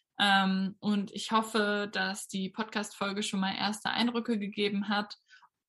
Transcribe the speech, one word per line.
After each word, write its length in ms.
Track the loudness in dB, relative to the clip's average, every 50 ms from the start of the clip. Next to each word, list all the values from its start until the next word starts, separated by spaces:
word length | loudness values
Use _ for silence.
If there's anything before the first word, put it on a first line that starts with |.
| _ _ _ 2
Ähm, 560 | 4 6 6 6 6 4 4 2 0 -2 -4 -4
und 320 | -2 0 0 0 0 -2
ich 220 | -6 -8 -4 2 2
hoffe, 580 | 2 2 2 2 2 2 2 2 0 -2 -2 -2
dass 360 | -2 -2 -2 -2 -6 -8 -8
die 200 | -6 -4 -4 -4
Podcast-Folge 760 | -4 -4 -6 -4 -4 -4 -4 -4 -6 -4 -4 -4 -2 -2 -2
schon 160 | -2 0 0
mal 160 | 0 0 0
erste 340 | 0 -2 -2 -2 -2 -2 -2
Eindrücke 480 | 0 2 2 2 0 0 0 0 0 -2
gegeben 500 | -2 -4 -4 -2 -2 0 0 0 0 0
hat, 280 | 0 -2 -2 -4 -8 -18 _ _ -20 -20 -20 -20 _ _ _